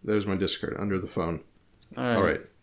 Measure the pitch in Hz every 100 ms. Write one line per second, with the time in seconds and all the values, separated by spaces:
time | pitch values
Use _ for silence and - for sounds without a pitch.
0 | - 107 101 95 95 - - - 101 95
1 | - - 82 82 - _ _ _ - -
2 | 127 117 90 71 - _